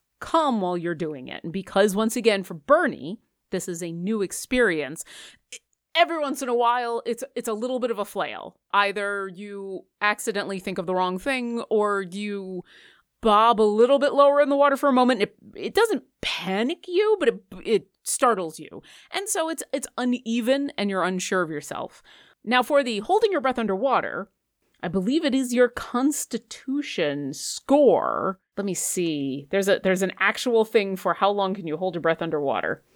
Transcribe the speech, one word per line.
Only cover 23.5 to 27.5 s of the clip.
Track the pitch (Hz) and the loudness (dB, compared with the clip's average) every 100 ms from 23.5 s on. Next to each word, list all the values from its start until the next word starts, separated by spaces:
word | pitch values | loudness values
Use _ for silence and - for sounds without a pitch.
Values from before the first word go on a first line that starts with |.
| 254 | 0
underwater, | 220 190 269 220 - 95 202 _ _ _ _ _ | -2 -2 0 0 0 -6 -10 _ _ _ _ _
I | - | -4
believe | 190 185 294 | -2 0 0
it | 311 | 2
is | 254 247 | 0 0
your | 240 247 | 2 2
constitution | - - 240 269 285 - 226 - - - 277 285 - 151 143 143 | 2 -6 0 0 0 -4 -8 -10 -14 -6 -6 -4 -2 -2 -2 -6
score. | 156 - | -8 -10